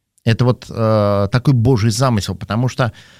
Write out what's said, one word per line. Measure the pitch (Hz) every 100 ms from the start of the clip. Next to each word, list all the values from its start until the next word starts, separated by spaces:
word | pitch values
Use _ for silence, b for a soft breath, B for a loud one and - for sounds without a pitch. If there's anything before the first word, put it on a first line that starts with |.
| _ _
Это | - 110
вот, | 123 117 -
э, | 113 110 110 101 101 101
такой | 127 -
Божий | 127 113 127 117
замысел, | 107 131 110 -
потому | 92 - 107 123
что, | - 120 B B B